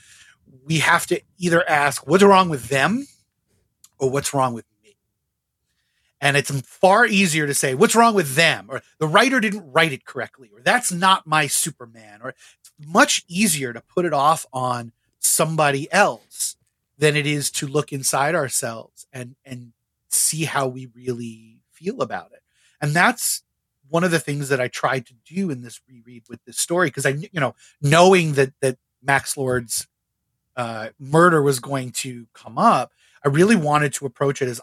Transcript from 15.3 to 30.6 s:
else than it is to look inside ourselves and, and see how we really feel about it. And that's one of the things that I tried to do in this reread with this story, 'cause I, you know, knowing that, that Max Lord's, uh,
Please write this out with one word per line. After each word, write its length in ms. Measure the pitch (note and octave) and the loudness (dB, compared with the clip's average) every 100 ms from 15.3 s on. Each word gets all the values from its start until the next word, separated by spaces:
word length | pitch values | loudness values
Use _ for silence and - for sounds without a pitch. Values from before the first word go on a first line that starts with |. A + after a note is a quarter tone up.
| - D#3+ D#3+ D3 C#3 D3+ | 0 0 2 0 0 0
else 640 | F3+ F#3 A#2 _ - - - _ _ _ _ | 2 2 0 _ -10 -10 -10 _ _ _ _
than 180 | D3+ D3+ | 0 0
it 100 | D3 | -2
is 240 | D3 C#3 | -4 -6
to 160 | - C#3+ | -8 -4
look 260 | C#3+ C#3+ | -4 -4
inside 420 | C#3 C3 C#3 C#3+ E3+ | -6 -4 -2 -2 -2
ourselves 720 | C3+ - A#2+ A2+ - - - | -4 -6 -8 -10 -16 -20 -20
and, 220 | C3+ B2 C3+ C3+ | -16 -16 -18 -18
and 260 | B2 A#2+ _ _ _ _ | -18 -18 _ _ _ _
see 340 | - - D#3 | -4 -2 -4
how 240 | D#3 C#3+ C3+ | -4 -2 -4
we 200 | B2+ C3 | -6 -16
really 680 | A#2 B2 A#2+ A#2 A2+ A2+ A2+ _ | -12 -8 -8 -10 -14 -20 _ _
feel 300 | _ E3+ C4 | _ -10 -6
about 300 | A#2 G2 E2+ | -6 -6 -12
it. 80 | - _ _ _ _ | -20 _ _ _ _
And 120 | D3+ | -2
that's 500 | D#3+ G3+ A#3+ - - - _ _ _ C3+ | 2 2 2 -6 -6 -12 _ _ _ _
one 160 | E3 | -2
of 80 | F3+ | 0
the 80 | E3 | 0
things 300 | - D3 C3+ | -2 -6 -2
that 100 | C3+ | -2
I 80 | B2 | -2
tried 380 | - C#3 C3 A#2+ | -4 -4 -4 -6
to 60 | A#2+ _ | _ _
do 240 | F3 G3 | -6 -6
in 120 | B2+ | -6
this 180 | A#2+ - _ | -12 -20 _
reread 360 | B2+ A#2 A#2+ _ | -20 -20 -20 _
with 140 | A#2+ - | -20 -14
this 120 | A#2+ | -8
story, 340 | - E3+ E3+ | -4 -2 -2
'cause 140 | - C#3 | -2 -4
I, 40 | |
you 180 | C#3+ F3+ E3+ | -4 -8 -4
know, 160 | B2+ - _ _ | -4 -6 _ _
knowing 520 | C#3+ D#3+ F#3 F#3+ D#3+ | 2 6 8 6 4
that, 200 | C#3 C3+ - | 0 0 0
that 160 | C3 B2+ _ _ | -4 -4 _ _
Max 360 | C3 C#3 - - | -2 -2 -2 -6
Lord's, 500 | C3 B2+ A#2 - - _ _ _ _ _ _ | -2 -4 -4 -10 -10 _ _ _ _ _ _
uh, 320 | - | -10